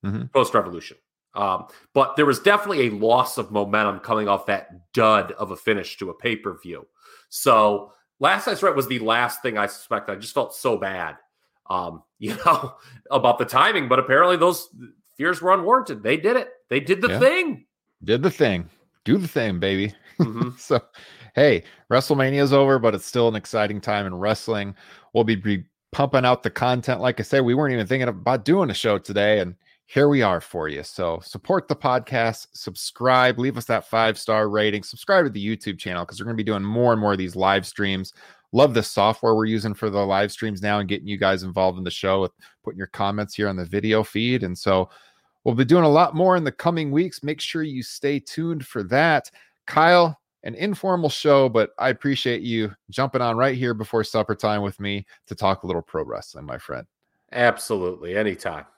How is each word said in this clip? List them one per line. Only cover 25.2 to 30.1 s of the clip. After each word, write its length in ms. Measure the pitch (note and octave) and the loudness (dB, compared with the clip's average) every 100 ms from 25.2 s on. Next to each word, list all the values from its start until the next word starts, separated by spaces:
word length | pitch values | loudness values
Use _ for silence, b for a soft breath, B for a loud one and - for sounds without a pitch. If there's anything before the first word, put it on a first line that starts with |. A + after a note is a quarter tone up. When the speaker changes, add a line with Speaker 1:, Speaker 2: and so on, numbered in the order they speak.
Speaker 1:
be, 100 | A2 A2 | 2 0
be 280 | G#2 G2 F2 _ _ | 0 -4 -4 _ _
pumping 320 | - C3+ C3+ | -2 0 2
out 180 | B2+ B2 | 4 2
the 60 | - | 0
content. 540 | - B2 B2+ A#2+ A#2+ | -2 -2 -2 -2 -2
Like 180 | B2 B2 | -2 -2
I 20 | |
said, 180 | G#2+ C#3 | 0 2
we 120 | B2 | 2
weren't 220 | B2+ D3 | 2 2
even 120 | B2 G2 | 0 0
thinking 220 | C3 B2+ | 0 -2
about 380 | F#2+ G#2+ B2+ G#2 | -2 -2 0 2
doing 240 | F3+ E3 | 2 2
a 40 | |
show 220 | F#2+ A2+ G2+ | 0 0 0
today, 440 | - G#2 G2+ G#2+ | 0 0 2 2
and 140 | F2+ F2 _ _ | 0 -6 _ _
here 240 | _ - | _ 2
we 140 | D3 | 4